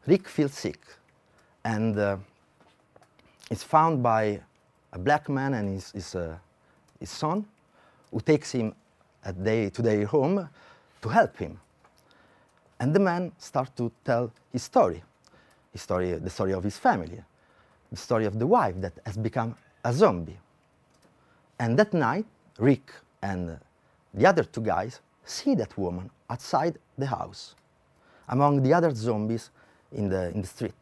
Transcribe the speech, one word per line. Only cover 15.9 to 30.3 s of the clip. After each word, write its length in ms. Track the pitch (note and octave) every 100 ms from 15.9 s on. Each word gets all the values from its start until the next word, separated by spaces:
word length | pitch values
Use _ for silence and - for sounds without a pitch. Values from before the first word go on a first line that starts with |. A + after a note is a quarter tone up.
| F#2 F#2
the 160 | E2+ F#2
story 240 | - G2
of 120 | F#2+
his 120 | F#2+ -
family, 460 | B3+ D3 D#2+ G2 - _ _ _ _ _ _
the 60 | G#2+
story 300 | - A#2 A2
of 120 | G#2+
the 80 | B2+
wife 280 | A#3 B2 F2+
that 140 | F#2+ - -
has 100 | G2
become 380 | A2 - A#2 A#2+ _ _
a 80 | A#2+
zombie. 440 | B2 G3+ F2+ E2 F#2 _ _ _ _ _ _ _ _ _ _ _ _
And 180 | A#2 B2
that 160 | G#3+
night, 320 | F3 A#2+ D#3+ G#3+ _ _ -
Rick 340 | A#2+ C3 - - _ _
and 340 | G2 F#2 F2 D#2+ _ _ _ _ _
the 140 | F#2+ D#3+
other 160 | E3+
two 200 | A2+ -
guys 380 | G#2+ F2 G#2+ - _ _
see 300 | - - -
that 240 | A#3 G#2+ -
woman 320 | F#2 F2+ G2+ _ _
outside 480 | A#2+ - D3 E3 D#3 _ -
the 80 | C3+
house, 480 | B2 - - - - _ _ _ _ _ _ -
among 360 | B2+ C#3+ C#3+
the 100 | C3
other 180 | E3+ E3
zombies 580 | A#2+ A2+ G#2+ G#2+ A2+ - _ _ _ _
in 160 | G#2 G2+
the, 220 | F#2+ F2+